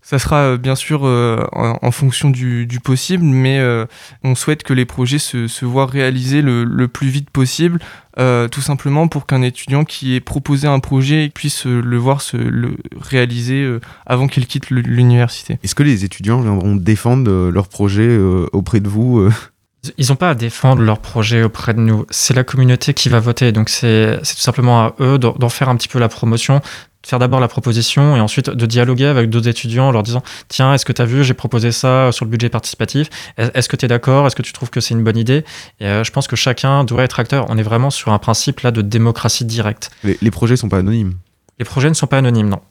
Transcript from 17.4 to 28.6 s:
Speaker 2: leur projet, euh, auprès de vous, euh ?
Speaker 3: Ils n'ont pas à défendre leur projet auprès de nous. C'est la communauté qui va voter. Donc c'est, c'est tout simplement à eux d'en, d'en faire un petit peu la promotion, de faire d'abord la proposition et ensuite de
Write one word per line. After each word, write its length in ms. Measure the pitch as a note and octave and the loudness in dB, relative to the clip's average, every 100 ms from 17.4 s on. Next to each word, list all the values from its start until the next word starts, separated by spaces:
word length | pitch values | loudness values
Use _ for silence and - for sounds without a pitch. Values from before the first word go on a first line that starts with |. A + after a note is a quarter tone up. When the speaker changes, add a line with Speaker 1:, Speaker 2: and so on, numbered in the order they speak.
| F2+ | 2
Speaker 2:
leur 160 | F2 F#2+ | 0 -2
projet, 400 | - G2+ G2 A#2 | -2 0 2 4
euh, 400 | A#2 F#2+ F#2 E2+ | 4 4 2 0
auprès 260 | G2 F2+ A2 | -2 0 0
de 80 | G2+ | 0
vous, 320 | G#2 B2 A#2+ | 0 2 4
euh ? 140 | G2 A2+ - _ _ _ B3 - | 4 2 -4 _ _ _ -14 -4
Speaker 3:
Ils 120 | B2+ | 0
n'ont 60 | C3+ | 2
pas 160 | F#3 | 0
à 40 | B2+ | 0
défendre 460 | A#2 - C3 C3 | -4 0 2 4
leur 180 | A2 G#2+ | 4 0
projet 440 | - A#2+ G#2+ A#2 | -4 -4 0 2
auprès 300 | A2+ - - | 2 0 -4
de 60 | A2 | 2
nous. 260 | A2+ A2 - | 2 2 -2
C'est 240 | - - | -4 0
la 100 | B2+ | 0
communauté 500 | B2+ C3 B2+ B2 - | 0 2 4 4 0
qui 160 | C#3+ C3+ | 0 2
va 100 | A#2+ | 2
voter. 320 | A#2 A#2 B2 | 2 2 2
Donc 160 | A2 A2 | 2 0
c'est, 500 | - A#2+ A2 A2 A2+ | 0 2 4 2 0
c'est 120 | - - | -6 -4
tout 60 | |
simplement 400 | - B2+ B2 A#2+ | -2 2 4 4
à 140 | A2+ - | 2 0
eux 180 | C3 C3+ | 2 2
d'en, 160 | A#2+ | 2
d'en 160 | - A#2+ | 0 -2
faire 200 | - C3 | 0 0
un 80 | A#2+ | 0
petit 100 | - | -2
peu 100 | C3 | 0
la 120 | A#2 | -2
promotion, 480 | - A#2 A#2 - C#3 | 0 0 0 2 0
de 500 | - - - _ - | 0 -16 -20 _ -6
faire 120 | B2+ | 0
d'abord 200 | B2 C3 | 0 2
la 80 | A#2+ | 0
proposition 680 | - A#2+ A2+ A2+ - D3 C3+ | -2 -2 0 0 2 4 4
et 20 | |
ensuite 300 | G#2+ - B2+ | 2 0 -4
de 160 | B2+ | -2